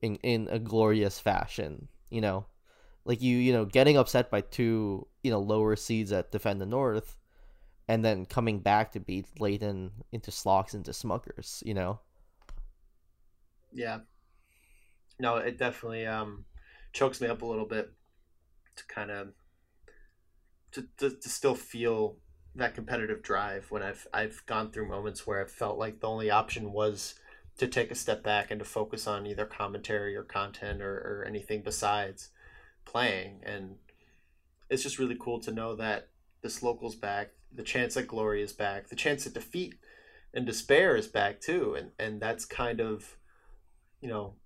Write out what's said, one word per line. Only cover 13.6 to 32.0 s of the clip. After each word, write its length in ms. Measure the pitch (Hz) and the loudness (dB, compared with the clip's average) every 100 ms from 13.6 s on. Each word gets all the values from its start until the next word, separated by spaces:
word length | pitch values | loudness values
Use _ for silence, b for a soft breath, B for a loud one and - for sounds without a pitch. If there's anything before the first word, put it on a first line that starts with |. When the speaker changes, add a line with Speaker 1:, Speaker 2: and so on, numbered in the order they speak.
| _ | _
Speaker 2:
Yeah. 280 | 127 117 113 113 _ _ _ _ _ _ - _ _ _ _ | -8 -6 -6 -10 _ _ _ _ _ _ -20 _ _ _ _
No, 180 | 123 117 | 0 2
it 220 | 117 120 | 0 0
definitely, 480 | 123 120 117 113 113 | -2 -2 -8 -6 -4
um, 380 | 110 107 101 - - b b b | -4 -6 -10 -16 -20 b b b
chokes 280 | - 135 131 | 0 0 2
me 80 | 117 | -4
up 140 | 117 | -4
a 40 | 117 | -4
little 200 | 110 107 | -4 -4
bit 260 | 110 104 - _ _ _ _ _ _ _ - | -4 -6 -10 _ _ _ _ _ _ _ -20
to 80 | - | -14
kinda, 420 | - 101 101 98 - _ _ _ _ - b b b _ _ _ _ _ | -10 -8 -8 -10 -14 _ _ _ _ -20 b b b _ _ _ _ _
to, 140 | - 123 - | -14 -14 -2
to, 120 | 139 | -2
to 180 | 131 - | -2 -10
still 260 | - 139 | 0 2
feel 640 | 127 - 120 117 113 107 - - - - | 2 -4 -2 0 2 0 -2 -20 -20 -20
that 200 | - 120 | -2 -2
competitive 480 | - 110 120 107 107 | -2 -4 -4 -2 -4
drive 480 | - 98 101 98 - | -2 -2 0 -6 -6
when 120 | 104 | -6
I've, 240 | 98 95 - | -6 -8 -6
I've 320 | - 107 - - | -4 -4 -6 -4
gone 240 | 110 110 | -4 -2
through 180 | 110 104 | -6 -6
moments 380 | 101 104 98 - | -4 -6 -8 -4
where 140 | 101 | -4
I've 100 | 98 | -4
felt 280 | - 107 101 | -4 -4 -2
like 220 | 110 110 | -4 -4
the 80 | 110 | -4
only 220 | 110 107 | 0 4
option 420 | 104 113 - 107 | 4 4 -4 -4
was 420 | 98 107 101 - - B B B - | 2 2 0 -8 -12 B B B -4
to 80 | 123 | 0
take 220 | 127 113 | 0 -2
a 40 | |
step 280 | 117 - 107 | -4 -2 -2
back 280 | 107 104 101 | 2 0 0
and 80 | 107 | -6
to 40 | |
focus 420 | 98 - 107 110 - | -6 -4 -4 -4 -4
on 200 | 104 104 | -4 -4
either 180 | 101 | -4
commentary 720 | 107 - 101 101 - 107 101 101 | -6 -4 -6 -6 -4 -2 -2 -6
or 60 | |
content 560 | 107 101 98 - 104 101 | -6 -4 -6 -6 -8 -6
or, 120 | 98 | -4
or 320 | 98 98 101 104 | -6 -6 -6 -6
anything 340 | 107 101 107 | -8 -4 -4
besides 680 | 104 107 104 104 | -4 -2 0 2